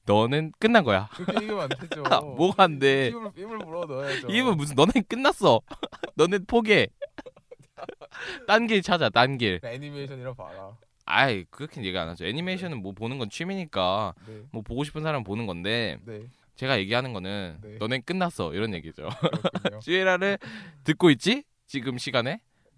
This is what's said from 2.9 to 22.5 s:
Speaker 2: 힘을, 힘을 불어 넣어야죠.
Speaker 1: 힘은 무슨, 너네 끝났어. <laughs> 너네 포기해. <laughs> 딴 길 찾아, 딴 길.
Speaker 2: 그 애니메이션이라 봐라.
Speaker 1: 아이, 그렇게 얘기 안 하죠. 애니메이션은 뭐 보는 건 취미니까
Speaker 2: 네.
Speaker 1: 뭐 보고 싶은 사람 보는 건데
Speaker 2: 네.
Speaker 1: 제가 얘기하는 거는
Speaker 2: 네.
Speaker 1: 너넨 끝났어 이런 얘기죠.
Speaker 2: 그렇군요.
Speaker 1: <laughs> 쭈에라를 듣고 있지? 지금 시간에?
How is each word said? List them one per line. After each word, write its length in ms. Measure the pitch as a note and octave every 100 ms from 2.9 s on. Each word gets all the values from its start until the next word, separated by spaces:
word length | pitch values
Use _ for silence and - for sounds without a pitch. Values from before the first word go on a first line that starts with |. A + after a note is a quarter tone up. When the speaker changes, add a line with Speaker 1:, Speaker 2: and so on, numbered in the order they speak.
| C3+ B2+
Speaker 2:
힘을, 200 | A3+ G#3+ -
힘을 220 | G3+ A3
불어 260 | F3 E3+ E3
넣어야죠. 420 | C3 C#3 - B2
Speaker 1:
힘은 280 | A3+ B3+ E3+
무슨, 180 | D3 C3+
너네 160 | E3+ B3+ G3+
끝났어. 520 | A#3 C4+ - F#3 A2+ -
<laughs> 500 | - - - - -
너네 240 | E3+ G3 F#3
포기해. 420 | A#3 A3 F#3+ G#2 - C#5+ - - - _ - _ -
<laughs> 720 | - - - - - - -
딴 200 | G#3+ A3+
길 160 | G#3+
찾아, 260 | - F3 B2
딴 300 | A2+ B2+ C3+
길. 200 | A2 F2+
Speaker 2:
그 60 | A#2+
애니메이션이라 640 | B2+ D3 C#3+ C#3 C3+ B2+
봐라. 420 | B2 F#2 F#2+ F#2+ A2+ _ _ -
Speaker 1:
아이, 380 | G2 C3+ G2+ E2+
그렇게 320 | - D3+ D3+
얘기 140 | F#2+ F#2
안 100 | E2
하죠. 160 | E2 D#2+
애니메이션은 560 | C3+ F3+ F#3 F#3 C3
뭐 100 | F#2+
보는 260 | G2 A2+ C3+
건 120 | G#2+
취미니까 840 | - E3+ G3 E3+ G2 F2+ G2 G#2 - G#2+
Speaker 2:
네. 160 | A2 A#2
Speaker 1:
뭐 100 | A#2
보고 220 | G#2 A#2+
싶은 180 | D3 D#3
사람 200 | D#3 D3
보는 220 | G2 G#2+ A2
건데 520 | E2+ F#2+ A#2 G#2+ B1
Speaker 2:
네. 180 | A2 G#2+ A#2+ _ _ -
Speaker 1:
제가 220 | C3 B2
얘기하는 340 | F#2+ A#2+ C3
거는 460 | G#2+ F#2 G2+ F#2 D#2
Speaker 2:
네. 140 | G#2+ G#2+
Speaker 1:
너넨 240 | G#2+ C3
끝났어 500 | - F3+ F3 - F2
이런 200 | E2+ A2
얘기죠. 340 | F#2 D2+ - D#2
Speaker 2:
그렇군요. 720 | - E3+ E3+ - - - G#2+
Speaker 1:
<laughs> 0 |
쭈에라를 580 | A2 F3+ F#3+ F3+ G3 G3 - - - -
듣고 260 | - D#3+ F3
있지? 340 | C3+ F#3+ C4 - _ _
지금 320 | C#3+ A#2+ B2
시간에? 420 | - B2 A#2+ G#3 _